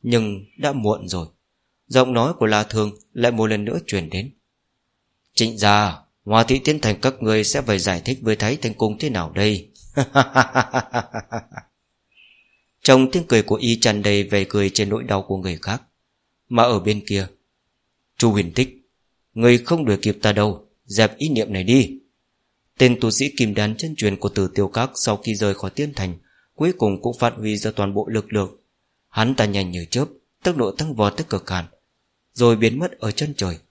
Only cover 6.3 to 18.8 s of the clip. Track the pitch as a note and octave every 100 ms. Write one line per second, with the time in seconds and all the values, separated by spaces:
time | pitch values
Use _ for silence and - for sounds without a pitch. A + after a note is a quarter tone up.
6.3 | A2 A#2 C3 C3+ D3+ A#2 G#2 C3 C3 A2
7.3 | G#2+ G#2 C#3+ B2+ G2 F2+ F2 F#2+ C3 A2
8.3 | G#2+ G#2+ C#3+ A#2 G#2 A2 G#2+ D3+ G#2+ E2
9.3 | E2 G#2+ G2 - _ - - B2+ C#3 C3
10.3 | C3+ B2 C3+ - C3 - A#2+ - A2+ -
11.3 | A2+ - - _ _ _ _ _ _ _
12.3 | _ _ _ _ _ - C3 C3 F3+ E3
13.3 | A2+ G#2 G#2+ A#2+ A#2 A#2 G#2 G#2 G2+ G2
14.3 | G2+ G2 G#2 G2 - G2+ A2 - G2+ -
15.3 | F#2+ F#2 D#2+ - A2+ _ _ _ _ _
16.3 | _ _ A#2+ A#2+ G#2+ F#2 G#2 - G2 F#2
17.3 | _ _ _ _ _ _ _ _ _ A#2
18.3 | G#2 E2+ E2 B2 -